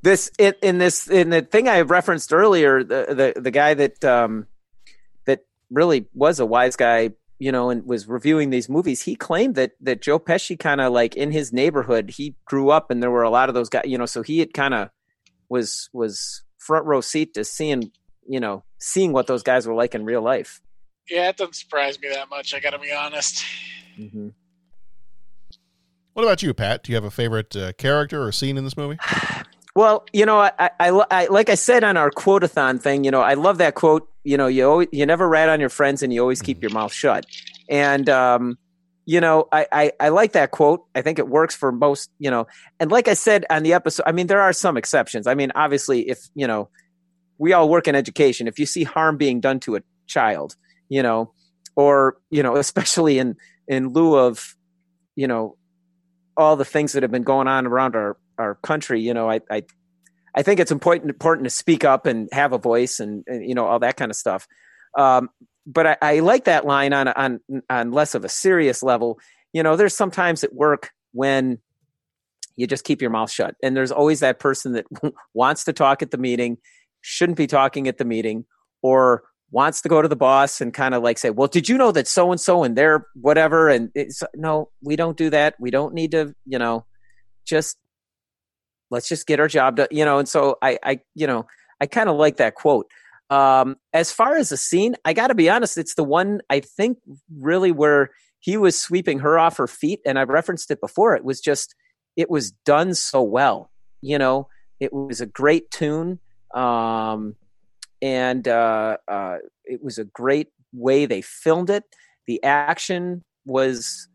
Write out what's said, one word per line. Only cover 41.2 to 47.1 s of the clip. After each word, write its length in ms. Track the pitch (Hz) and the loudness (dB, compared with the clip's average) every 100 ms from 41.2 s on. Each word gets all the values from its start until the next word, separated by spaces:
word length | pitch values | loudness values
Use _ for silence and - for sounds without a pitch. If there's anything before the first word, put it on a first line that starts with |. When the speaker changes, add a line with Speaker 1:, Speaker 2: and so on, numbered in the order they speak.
Speaker 1:
it 80 | 107 | 0
works 260 | 147 160 | 2 0
for 160 | - 139 | 0 -4
most, 400 | 123 147 143 - _ | 0 0 0 -8 _
you 140 | 143 | -4
know, 160 | 123 113 - - _ | -2 -4 -12 -20 _
and 100 | 160 | 2
like 160 | 220 240 | 2 2
I 80 | |
said 320 | 202 - 208 170 | 2 4 2 2
on 140 | 156 | -2
the 100 | 156 | 2
episode, 300 | 175 175 - 160 | 2 0 -4 -2
I 60 | |
mean, 140 | 170 180 | -2 0
there 140 | 196 | 2
are 120 | 196 | 4
some 240 | 165 185 135 | 2 0 -2
exceptions. 520 | - 147 117 120 104 | 0 -2 -2 -4 -2
I 80 | 135 | -2
mean, 160 | 139 | -2
obviously, 540 | - 151 139 - 131 120 | -2 0 -2 -2 -2 -2
if, 100 | 127 - | -6 -10
you 140 | - 131 | -6 -4
know, 200 | 110 101 _ _ _ _ | -4 -6 _ _ _ _